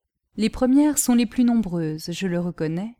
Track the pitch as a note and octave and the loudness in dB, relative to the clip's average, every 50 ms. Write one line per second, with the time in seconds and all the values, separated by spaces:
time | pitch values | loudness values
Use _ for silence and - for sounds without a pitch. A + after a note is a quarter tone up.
0 | _ _ _ _ _ _ _ - G#3+ A3 - - C4 B3+ C4 C#4+ D4 D4+ C#4 - | _ _ _ _ _ _ _ -2 -2 -2 0 0 0 4 4 4 4 4 2 2
1 | - - B3 A#3 A#3+ A3+ - - A#3+ A#3+ A#3+ A3+ G#3+ F3+ E3+ E3+ D#3+ D3+ D#3 D#3 | 2 2 4 2 2 2 0 2 2 2 2 2 0 -2 -4 -4 -4 -4 -6 -6
2 | - E3+ E3+ - F#3+ F#3 F3 F3 F3 F3 E3 - D#3+ D#3 D#3+ F3 G3+ A#3 A#3+ _ | -8 -10 -8 -6 -4 -2 -2 -2 -2 -4 -4 -4 -4 -4 -4 -6 -6 -8 -12 _